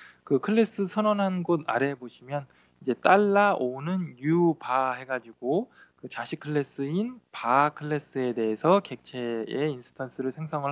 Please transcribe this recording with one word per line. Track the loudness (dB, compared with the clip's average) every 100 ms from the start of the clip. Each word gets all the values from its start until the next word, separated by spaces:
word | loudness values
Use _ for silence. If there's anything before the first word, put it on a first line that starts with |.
| -20 _
그 | 0 0
클래스 | 4 4 2 0 -2
선언한 | 0 2 2 0 0
곳 | 0 0 0
아래 | 0 0 -2
보시면 | -12 -18 -10 -8 -10 _ _ _
이제 | -4
달러 | 2 6 6 6 4 4 2
오는 | -2 -4 -4 -4 -4 -4
뉴 | 0 4 4 2
바 | 0 0 0
해가지고 | -2 -4 -6 -6 -8 -2 -2 -2 _ -20 _
그 | -14
자식 | -10 -8 -8
클래스인 | -4 -4 -4 -6 -4 -2 -4 -8 _
바 | -6 2 4 2
클래스에 | -2 -6 -6 -4 -4 -2
대해서 | 0 -2 0 4 4
객체의 | 2 -10 -10 -8 -6 -4 -4 -4 -4
인스턴스를 | -4 -12 -12 -10 -6 -6
생성을 | -6 -8 -6 -4